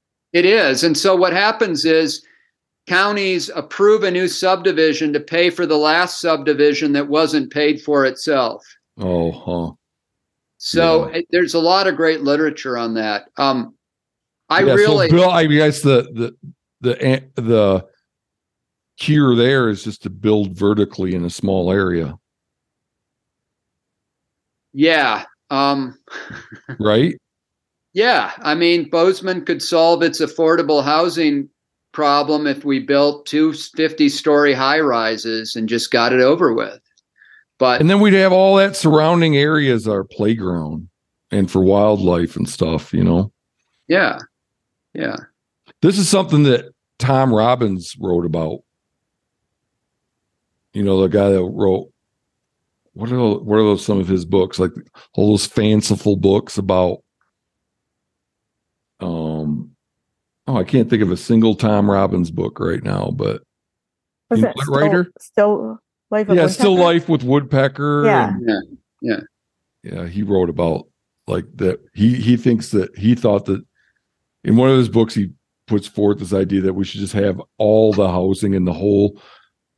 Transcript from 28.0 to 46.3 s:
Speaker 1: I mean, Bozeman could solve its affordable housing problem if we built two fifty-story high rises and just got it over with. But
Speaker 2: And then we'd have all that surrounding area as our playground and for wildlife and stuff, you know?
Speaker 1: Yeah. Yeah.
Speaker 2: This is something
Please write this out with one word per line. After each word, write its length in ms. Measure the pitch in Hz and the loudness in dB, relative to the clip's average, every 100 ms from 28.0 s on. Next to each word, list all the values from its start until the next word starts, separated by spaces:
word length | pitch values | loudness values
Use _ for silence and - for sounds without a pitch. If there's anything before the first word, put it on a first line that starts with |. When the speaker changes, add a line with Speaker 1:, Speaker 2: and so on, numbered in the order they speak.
| 226 208 101 - | 0 0 -2 -6
Speaker 1:
I 160 | 151 156 | -4 0
mean, 340 | 170 175 147 | 0 0 0
Bozeman 560 | 165 175 185 185 185 156 | 0 0 0 -4 -6 -6
could 160 | 156 | -6
solve 400 | - 170 165 170 | -2 2 2 2
its 180 | 165 160 | 0 -2
affordable 640 | 185 - 160 170 147 151 | -6 -2 0 0 0 0
housing 680 | 135 151 175 165 156 143 139 _ _ _ _ | 0 0 0 0 0 0 -4 _ _ _ _
problem 560 | - 151 143 147 151 147 | -4 0 0 0 -2 -2
if 180 | 139 147 | -4 -4
we 140 | 135 | -4
built 480 | 120 143 143 143 - | 0 2 2 -2 -4
two 260 | 147 156 | 0 0
fifty-story 1000 | 151 - - 160 160 147 143 - 147 147 131 | -2 -10 -4 -4 0 -2 0 0 2 2 2
high 240 | 135 156 | 0 0
rises 760 | 151 117 110 110 113 113 110 117 | 0 -2 -2 -4 -6 -8 -8 -8
and 140 | 110 | -4
just 220 | 117 - | -4 -2
got 200 | 120 117 | 0 2
it 80 | 127 | 4
over 320 | 127 160 165 | 4 4 0
with. 260 | 113 113 - _ _ _ _ _ _ _ - | 0 -6 -10 _ _ _ _ _ _ _ -2
But 220 | 127 123 | 0 2
Speaker 2:
And 80 | 156 | 4
then 100 | 196 | 4
we'd 140 | 208 190 | 6 6
have 180 | 190 | 4
all 220 | 185 190 196 | 4 4 4
that 200 | 196 - | 2 0
surrounding 600 | 160 151 156 175 165 143 | 2 4 4 2 2 2
area 360 | 147 156 143 120 | 2 0 0 0
as 120 | 110 | -2
our 160 | 101 | -4
playground 840 | 95 - 104 113 92 87 76 80 90 _ _ _ _ | -4 -4 -2 -2 -2 -6 -6 -10 -14 _ _ _ _
and 220 | 101 95 | -2 0
for 100 | 95 | 2
wildlife 720 | 92 101 104 104 92 87 85 - | 2 4 2 2 0 0 -2 -4
and 140 | - | -8
stuff, 440 | - 82 80 - 82 | -4 -4 -4 -4 -2
you 80 | |
know? 280 | 90 85 101 - _ _ _ _ - | 0 0 -2 -8 _ _ _ _ -2
Speaker 1:
Yeah. 300 | 175 160 - - _ _ _ _ _ _ - | 0 0 -4 -12 _ _ _ _ _ _ -10
Yeah. 220 | 64 - - _ _ _ _ _ | -8 -10 -16 _ _ _ _ _
Speaker 2:
This 160 | 165 196 | 0 2
is 100 | 180 | 0
something 320 | 196 170 | 0 2